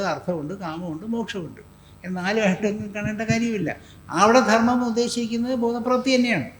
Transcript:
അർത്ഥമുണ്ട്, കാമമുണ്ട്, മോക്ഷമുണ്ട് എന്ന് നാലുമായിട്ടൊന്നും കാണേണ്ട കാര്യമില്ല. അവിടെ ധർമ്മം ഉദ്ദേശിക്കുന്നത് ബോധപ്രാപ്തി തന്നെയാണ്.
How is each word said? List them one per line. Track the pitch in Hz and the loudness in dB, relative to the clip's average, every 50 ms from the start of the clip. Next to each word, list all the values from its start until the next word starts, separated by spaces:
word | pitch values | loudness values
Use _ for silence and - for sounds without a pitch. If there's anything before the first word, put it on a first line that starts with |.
| 196 | -2
അർത്ഥമുണ്ട്, | 185 156 139 - - 180 165 147 147 185 | -2 -2 -4 -4 -4 -4 -4 -4 -8 -8
കാമമുണ്ട്, | 196 196 165 156 165 180 175 156 160 185 | -8 -8 -8 -8 -8 -8 -8 -8 -8 -6
മോക്ഷമുണ്ട് | 220 226 233 220 - - 202 170 135 110 - - - - - - - - - - | -6 -4 -4 -4 -6 -6 -8 -8 -10 -12 -16 -20 -20 -20 -20 -20 -20 -20 -16 -10
എന്ന് | 180 185 | -8 -6
നാലുമായിട്ടൊന്നും | 185 180 185 214 226 220 190 185 - 208 208 208 214 214 208 | -4 -2 0 0 2 2 2 2 2 0 -2 -2 -2 -6 -8
കാണേണ്ട | 202 214 208 214 214 208 226 | -8 -6 -6 -4 -4 -4 -2
കാര്യമില്ല. | 220 226 226 233 233 226 202 175 143 113 - - - - - - - | 0 0 0 2 0 -2 -2 -2 -4 -6 -8 -12 -20 -20 -20 -14 -6
അവിടെ | - 160 196 214 233 254 | 2 4 6 6 6 6
ധർമ്മം | 233 208 214 226 226 240 247 247 247 | 6 6 4 4 4 4 2 2 0
ഉദ്ദേശിക്കുന്നത് | 240 220 233 240 240 - 240 240 220 233 233 240 247 262 247 | 0 0 0 0 0 -2 -4 -4 -4 -2 -2 -2 -2 -2 0
ബോധപ്രാപ്തി | 233 233 233 240 226 254 254 247 247 269 262 | 0 0 -2 -2 0 0 0 0 2 2 4
തന്നെയാണ്. | 247 247 240 226 170 120 98 - - | 4 4 2 2 0 -2 -4 -10 -18